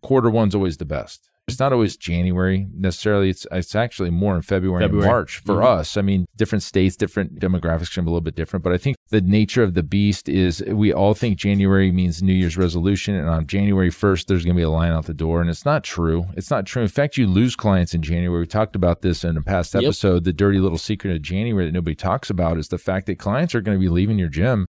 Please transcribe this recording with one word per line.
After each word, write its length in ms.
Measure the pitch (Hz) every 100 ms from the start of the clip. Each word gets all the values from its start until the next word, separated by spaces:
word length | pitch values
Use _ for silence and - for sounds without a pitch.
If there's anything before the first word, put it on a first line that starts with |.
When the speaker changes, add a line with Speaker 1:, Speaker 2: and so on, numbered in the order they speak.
Speaker 1:
quarter 280 | - 131 117
one's 240 | 110 107
always 220 | 101 95 78
the 60 |
best. 440 | 76 76 - - _ _ -
It's 100 | 127
not 140 | 165
always 240 | 127 104 -
January 720 | - 87 90 90 92 95 98
necessarily. 560 | 82 95 85 107 101 98
It's, 200 | 90 -
it's 240 | 92 87
actually 360 | 107 117 - 90
more 260 | 87 101 90
in 60 |
February 420 | - 98 92 90
Speaker 2:
February. 200 | - 104 98
Speaker 1:
and 40 |
March 260 | 120 82 -
for 180 | - 98
Speaker 2:
Mm-hmm. 240 | 120 101
Speaker 1:
us. 160 | 76 104
I 40 |
mean, 220 | 98 95 90 -
different 260 | 110 104
states, 320 | - 95 92
different 460 | - 101 - 92 -
demographics 520 | 95 90 82 82 85
can 120 | -
be 40 | 82
a 40 |
little 80 | 85
bit 160 | 80 80
different, 260 | 80 95
but 100 | 87
I 60 | 90
think 180 | 123 120 _
the 100 | 107
nature 440 | 92 104 107 127
of 100 | 107
the 80 | 90
beast 460 | 78 98 104 101 -
is 340 | 87 92 82 95
we 240 | 104 104
all 220 | 76 98
think 240 | 107 120 95
January 520 | 101 101 98 98 95
means 320 | 90 90 80
New 100 | 95
Year's 240 | 92 87 85
resolution, 600 | 90 85 90 98 - 98
and 120 | 76
on 200 | 82 78
January 420 | 98 101 98 90
first, 380 | - 104 90 -
there's 160 | 95
gonna 100 | 85 87
be 60 |
a 80 | 82
line 220 | 80 85
out 140 | 80 78
the 60 |
door, 260 | 73 80 82
and 100 | 85
it's 140 | 82
not 180 | 143 151
true. 440 | - - 85 82 90 95
It's 120 | -
not 140 | 131
true. 180 | 95 127
In 60 | 110
fact, 280 | - 143 -
you 80 | 110
lose 300 | 92 123 -
clients 360 | 107 95 87
in 100 | 85
January. 380 | 78 85 87 85
We 60 | 85
talked 300 | 107 110 101
about 260 | 90 85
this 220 | 92 85
in 120 | 85 80
a 60 |
past 320 | 73 95 87
Speaker 2:
Yep. 80 | -
Speaker 1:
episode, 400 | 131 - 101 87
the 80 | 87
dirty 280 | 85 101 98
little 180 | 95 82
secret 340 | - 107 98
of 80 | 82
January 440 | 73 92 117 104 87
that 60 |
nobody 240 | 87 85 78
talks 340 | 95 107 -
about 260 | 90 82 82
is 120 | 76
the 100 | 87
fact 280 | - 95 95
that 120 | 92
clients 340 | 101 120 170 120
are 40 |
gonna 180 | 101 95
be 80 | 92
leaving 300 | 87 101 107
your 100 | 87
gym 360 | 71 98 95 90